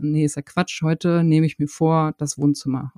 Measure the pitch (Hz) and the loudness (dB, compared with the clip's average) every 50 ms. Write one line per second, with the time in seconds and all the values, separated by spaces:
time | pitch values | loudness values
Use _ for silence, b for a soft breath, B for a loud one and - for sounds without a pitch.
0 | 147 151 151 156 156 147 - 143 - - - 175 180 - - - 160 160 165 - | -4 -2 0 0 0 0 -2 -4 -10 -6 -2 -2 -2 -2 -4 -4 -2 -2 -2 0
1 | - 175 170 170 165 165 156 156 160 156 - - 147 147 - - 165 160 165 160 | 0 0 2 2 4 4 4 4 4 2 0 -2 -6 -6 -2 0 0 2 2 2
2 | 156 156 - - 147 143 - - 147 143 143 - - 135 127 131 131 127 - | 0 0 -2 -4 -6 -6 -4 0 0 0 0 0 -2 -4 -4 -4 -6 -8 -8